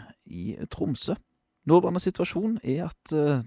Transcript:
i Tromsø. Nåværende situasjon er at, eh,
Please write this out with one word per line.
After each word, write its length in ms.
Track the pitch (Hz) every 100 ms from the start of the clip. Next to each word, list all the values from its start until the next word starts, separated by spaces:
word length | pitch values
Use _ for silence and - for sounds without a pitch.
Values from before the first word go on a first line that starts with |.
| 110 - -
i 300 | - - - -
Tromsø. 460 | - - - - 208 - _ _ _ -
Nåværende 320 | 170 180 175
situasjon 600 | 190 - 180 180 220 226
er 220 | 127 139 170
at, 260 | - -
eh, 300 | 156 147 139